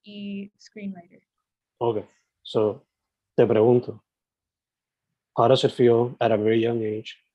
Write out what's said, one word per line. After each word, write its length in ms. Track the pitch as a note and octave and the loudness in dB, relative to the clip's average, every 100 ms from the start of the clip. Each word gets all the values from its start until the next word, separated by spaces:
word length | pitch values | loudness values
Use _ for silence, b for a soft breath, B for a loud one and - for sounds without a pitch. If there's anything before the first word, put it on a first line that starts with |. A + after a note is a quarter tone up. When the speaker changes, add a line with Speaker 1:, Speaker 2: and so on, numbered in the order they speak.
Speaker 1:
y 480 | G#3 G3+ G3+ G3 G3+ _ | -20 -16 -12 -12 -14 _
screenwriter. 640 | - G#3+ G3+ F3+ E3+ _ _ _ _ _ _ - | -20 -16 -14 -14 -20 _ _ _ _ _ _ -6
Speaker 2:
Ok, 260 | A#2 G#2+ F#2 _ _ _ | -4 -4 -8 _ _ _
so, 440 | - B2 G#2+ F#2+ _ _ _ _ _ - | -6 -2 -2 -4 _ _ _ _ _ 0
te 100 | A2+ | 2
pregunto, 580 | G#2+ A2+ B2 - A2+ _ _ _ _ _ _ _ _ _ _ _ _ _ - | 4 4 2 0 -12 _ _ _ _ _ _ _ _ _ _ _ _ _ 0
¿how 120 | A#2 | 2
does 160 | C3 | 4
it 80 | C#3 | 2
feel 440 | - A#2+ A#2 B2 - | 2 2 4 0 -2
at 120 | A#2 | -2
a 60 | G#2+ | 0
very 240 | G#2+ A2+ | 0 0
young 200 | A#2 A#2 | 0 -2
age 320 | G#2+ G#2+ - - _ | -6 -8 -12 -20 _